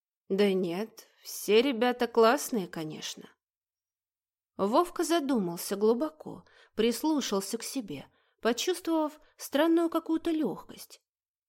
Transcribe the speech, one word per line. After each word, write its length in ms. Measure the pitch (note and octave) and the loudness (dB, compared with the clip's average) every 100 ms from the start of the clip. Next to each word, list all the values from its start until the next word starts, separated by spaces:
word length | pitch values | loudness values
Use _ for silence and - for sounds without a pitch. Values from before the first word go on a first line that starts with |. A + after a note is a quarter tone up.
| _ _ - | _ _ -4
Да 240 | G3 G3+ | 2 4
нет, 560 | F#3+ F3+ F3 A3 - - _ | 2 0 -4 -6 -12 -20 _
все 400 | - - - A3 | -14 -10 4 4
ребята 440 | C#4 A3+ B3 B3 A#3 | 4 2 0 0 0
классные, 600 | A#3 A3+ C#4+ - A3+ E3+ | 6 6 4 0 -4 -4
конечно. 600 | E3 D#3 D#3 - - - _ _ _ _ _ _ _ _ _ _ _ _ - | -8 -8 -8 -12 -12 -18 _ _ _ _ _ _ _ _ _ _ _ _ -4
Вовка 460 | G3 C#4 F4 - | 2 2 2 -2
задумался 760 | D4+ E4+ C4+ B3 F3 E3+ - G3 | 0 0 2 0 0 -6 -6 0
глубоко, 680 | G#3+ A#3+ D#4 - - F#3 - _ _ | 2 2 -2 -8 -16 -16 -18 _ _
прислушался 840 | - A#3 - D#4 D4+ - G3 G3 A3 | 0 0 0 0 -2 0 -4 -4 -8
к 40 | |
себе, 440 | - C4+ G3+ C#3 - _ _ _ | -8 -8 -8 -12 -14 _ _ _
почувствовав 800 | A3 A3+ - F4 E4 D#4+ D4+ D4 _ - | -2 -2 -2 -4 -2 0 -2 -6 _ -18
странную 540 | - C#4 E4 E4 E4+ | -4 2 4 4 2
какую-то 400 | D#4+ D#4+ D#4+ E4+ | -2 -2 -2 -2
легкость. 720 | D#4 A3+ D#3+ - - - - _ _ _ _ | -2 -2 -4 -12 -20 -20 -20 _ _ _ _